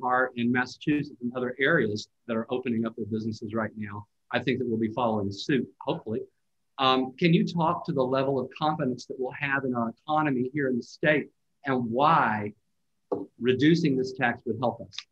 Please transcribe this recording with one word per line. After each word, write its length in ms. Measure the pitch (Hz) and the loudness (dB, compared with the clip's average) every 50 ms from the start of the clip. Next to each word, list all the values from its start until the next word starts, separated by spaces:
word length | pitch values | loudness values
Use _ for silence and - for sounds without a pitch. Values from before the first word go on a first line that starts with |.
| 127 | -2
are 280 | 123 127 127 127 127 - | 0 2 2 2 0 0
in 160 | 120 120 120 | -2 0 2
Massachusetts 680 | 127 127 123 123 - - - - 147 147 139 - - - | 2 0 0 -2 -6 -6 -2 0 0 0 0 -4 -8 -8
and 100 | 123 120 120 | -8 -6 -4
other 200 | 127 123 123 123 - | -2 -4 -4 -2 0
areas 480 | 135 143 170 156 117 104 104 107 - _ _ _ - - | 2 4 4 4 2 2 -2 -4 -8 _ _ _ -6 -4
that 100 | 113 110 | -4 -4
are 100 | 113 - | -2 -2
opening 360 | 127 127 - 131 117 113 113 | -4 -4 -2 -2 -2 0 -2
up 100 | 113 113 | -2 -4
their 100 | - 107 101 | -6 -8 -4
businesses 460 | 107 110 107 113 107 - 117 104 104 | -4 -4 -4 -4 -6 -8 -8 -6 -4
right 180 | 113 110 104 - | -4 -4 -4 -6
now, 300 | 110 107 101 101 107 104 _ _ _ _ - | -8 -10 -8 -10 -12 -12 _ _ _ _ -4
I 80 | 123 123 | -4 -2
think 200 | 117 - 123 123 | 0 0 -2 0
that 80 | 123 120 | 0 -2
we'll 120 | 113 110 | -2 0
be 140 | 113 107 107 | 0 -2 0
following 380 | - 123 113 110 107 98 98 | 0 0 0 0 0 -2 -4
suit, 360 | 101 - - - 147 123 120 - - - | -6 -6 -2 0 0 0 0 -2 -8 -10
hopefully. 400 | - - 165 170 - 110 107 - - - _ _ _ _ _ _ _ _ _ - | -6 -6 -6 -6 -4 -6 -6 -6 -6 -10 _ _ _ _ _ _ _ _ _ 0
Um, 360 | 135 131 131 131 131 131 - - | 2 4 4 4 2 -2 -2 2
can 160 | 180 170 165 | 4 4 6
you 120 | 208 220 165 | 4 4 2
talk 380 | - 170 160 160 170 - - - | 0 0 0 0 0 -2 -4 -4
to 40 | |
the 120 | 151 135 127 | 0 0 0
level 360 | 127 131 135 135 135 139 131 | 2 2 0 0 0 0 -2
of 100 | 117 - - - | -2 -4 -6 -2
confidence 480 | 156 156 156 160 147 123 123 123 - - | -2 -2 0 0 -2 -2 -4 -4 -8 -12
that 80 | 135 - | -8 -6
we'll 120 | 127 127 | -6 -6
have 340 | 135 - 147 139 139 139 131 | -4 -4 -4 -2 -2 -2 0
in 80 | 131 123 | -2 -2
our 140 | 120 117 113 | 0 -2 -4
economy 600 | - _ - - 151 156 156 147 135 120 127 127 - | -4 _ -6 -2 0 2 2 2 2 0 0 -2 -2
here 140 | 151 139 131 | -2 0 0
in 80 | 123 120 | 0 -2
the 60 | - | -4
state 460 | - - - - 151 156 139 - - _ _ _ _ _ _ - | -6 -8 -2 2 2 2 2 0 -4 _ _ _ _ _ _ -4
and 240 | 139 135 127 120 113 | -2 -2 -2 0 -2
why 640 | 113 123 143 156 165 151 131 117 110 107 104 104 104 _ _ _ _ _ _ _ _ _ _ - - - - - _ - | 0 2 4 6 6 6 4 2 2 0 -2 -6 -8 _ _ _ _ _ _ _ _ _ _ -6 -6 -6 -6 -10 _ -2
reducing 580 | 117 123 127 123 143 156 170 165 170 151 131 127 | 2 2 2 6 6 6 6 6 4 2 2 2
this 160 | 127 131 - | 0 -2 -4
tax 280 | - 131 120 117 - - | -2 0 0 0 -2 -4
would 120 | 120 110 113 | -6 -4 -2
help 220 | 131 117 110 - | -2 -2 -2 -4
us? 140 | 95 - - - - _ | -10 -16 -16 -18 -18 _